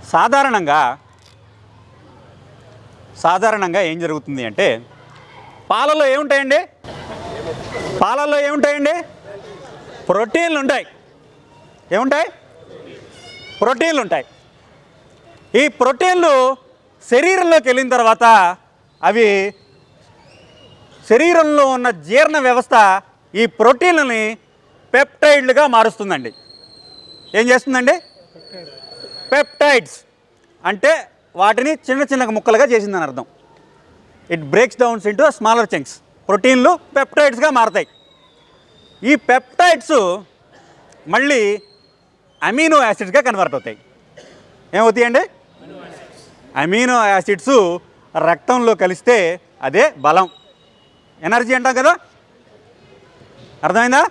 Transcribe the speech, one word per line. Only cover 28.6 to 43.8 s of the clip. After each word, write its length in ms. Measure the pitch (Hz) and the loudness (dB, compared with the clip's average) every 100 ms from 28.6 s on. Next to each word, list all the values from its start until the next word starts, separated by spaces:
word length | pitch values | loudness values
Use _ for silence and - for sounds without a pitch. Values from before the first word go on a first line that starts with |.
| 165 - - - - - - | -20 -20 -20 -20 -20 -20 -4
పెప్టైడ్స్ 680 | 277 285 _ 294 262 151 - _ _ _ _ _ _ 170 | -2 -2 _ 2 2 -2 -20 _ _ _ _ _ _ -6
అంటే 420 | 196 277 320 208 _ _ 170 | 0 0 0 -4 _ _ 0
వాటిని 380 | 202 226 269 | 0 2 -2
చిన్న 300 | 311 - 262 | -4 -4 -4
చిన్న 220 | 285 262 240 | -2 -2 -2
ముక్కలుగా 400 | 214 240 226 269 | -2 0 2 2
చేసిందని 360 | 233 202 190 | 2 -2 -6
అర్థం. 240 | 151 131 120 _ _ _ _ _ _ _ _ _ - | -6 -10 -16 _ _ _ _ _ _ _ _ _ -8
It 100 | 170 | -8
breaks 320 | 147 175 254 | 0 0 0
down 220 | - 240 226 | 0 -2 0
into 300 | 208 208 294 | -4 0 0
smaller 360 | - 220 233 | 0 0 0
chunks. 280 | 214 170 131 - _ _ - | 0 -6 -8 -18 _ _ -4
ప్రోటీన్లు 520 | 196 247 254 269 339 _ 277 | 0 2 4 2 0 _ -4
పెప్టైడ్స్గా 540 | 262 - 294 233 302 | -2 0 0 2 0
మారతాయి. 380 | 262 226 202 151 _ _ _ _ _ _ _ _ _ _ _ | 0 0 -2 -8 _ _ _ _ _ _ _ _ _ _ _
ఈ 120 | 214 285 | 0 0
పెప్టైడ్స్ 1040 | - 254 - - 359 320 - 294 185 190 185 _ _ _ _ _ _ _ 151 | 2 0 -2 0 2 0 0 0 0 -4 -12 _ _ _ _ _ _ _ -4
మళ్ళీ 540 | 208 285 262 202 202 _ _ _ _ _ _ _ _ | -2 0 0 -2 -4 _ _ _ _ _ _ _ _
అమినో 400 | 156 240 320 302 | -4 0 2 2
యాసిడ్స్గా 380 | 233 202 185 233 | 2 -2 -2 0
కన్వర్ట్ 320 | 247 202 165 | 0 -2 -4
అవుతాయి. 240 | 131 117 107 | -4 -10 -16